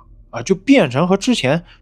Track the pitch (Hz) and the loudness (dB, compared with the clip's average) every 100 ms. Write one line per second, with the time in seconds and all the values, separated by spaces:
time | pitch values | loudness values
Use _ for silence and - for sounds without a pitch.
0 | - - - 117 120 180 - 277 151 123 | -20 -20 -14 -12 -4 -4 2 2 2 0
1 | 175 196 - 233 127 165 - - | 0 0 0 -2 0 -2 -4 -20